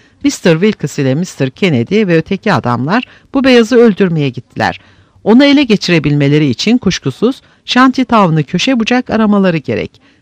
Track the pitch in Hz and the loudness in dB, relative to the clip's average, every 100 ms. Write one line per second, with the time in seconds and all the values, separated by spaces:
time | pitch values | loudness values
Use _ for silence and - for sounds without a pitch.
0 | _ _ 185 - 190 160 214 - 151 - | _ _ -4 -2 0 2 0 -2 -6 -4
1 | 131 139 180 - 131 - 190 127 120 202 | -2 -2 -4 -6 -6 -2 -2 -2 0 -2
2 | 202 165 - 196 220 147 120 120 135 220 | 0 0 -2 -4 -2 -2 -2 -4 -2 -4
3 | - - _ 277 262 247 220 240 240 185 | -4 -16 _ -2 2 4 4 4 4 2
4 | 190 165 143 123 - - 104 - _ _ | 0 0 -4 -6 -12 -4 -4 -4 _ _
5 | _ _ - 233 285 285 262 202 - 170 | _ _ 2 4 4 2 2 -2 0 0
6 | 147 147 143 147 147 117 - 247 196 - | 0 0 2 2 0 -2 -2 0 -2 -4
7 | 139 - 226 277 _ _ - 247 262 254 | -6 -2 -4 -4 _ _ -4 2 2 0
8 | 254 226 185 156 151 180 - 262 220 247 | 0 0 2 0 -2 -4 -2 -2 -2 -2
9 | - 220 220 202 190 165 - 101 80 _ | -2 -2 0 2 0 -2 -4 -6 -6 _
10 | _ _ | _ _